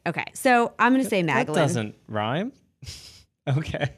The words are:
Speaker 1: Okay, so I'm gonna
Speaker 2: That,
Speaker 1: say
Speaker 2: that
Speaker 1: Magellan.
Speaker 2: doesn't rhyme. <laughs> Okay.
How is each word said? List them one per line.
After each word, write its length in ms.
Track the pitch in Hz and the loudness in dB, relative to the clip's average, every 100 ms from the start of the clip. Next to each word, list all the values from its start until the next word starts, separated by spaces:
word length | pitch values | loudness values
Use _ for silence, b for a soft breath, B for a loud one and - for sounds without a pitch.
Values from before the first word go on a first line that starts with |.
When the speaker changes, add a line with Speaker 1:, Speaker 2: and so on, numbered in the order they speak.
| 170 | -6
Speaker 1:
Okay, 180 | 156 - | -6 -8
so 380 | - 262 240 233 - | -2 2 4 2 2
I'm 140 | 233 | 2
gonna 120 | 262 | 4
Speaker 2:
That, 40 | 262 | 2
Speaker 1:
say 120 | 202 | 0
Speaker 2:
that 120 | 170 135 135 | 2 2 0
Speaker 1:
Magellan. 120 | 151 | 2
Speaker 2:
doesn't 320 | 143 120 107 - - | 2 0 -4 -8 -8
rhyme. 440 | 107 107 143 233 - _ _ | -4 -2 -2 -6 -10 _ _
<laughs> 100 | B B B B _ _ - | B B B B _ _ -4
Okay. 420 | 139 160 - 131 | -2 -2 -4 -6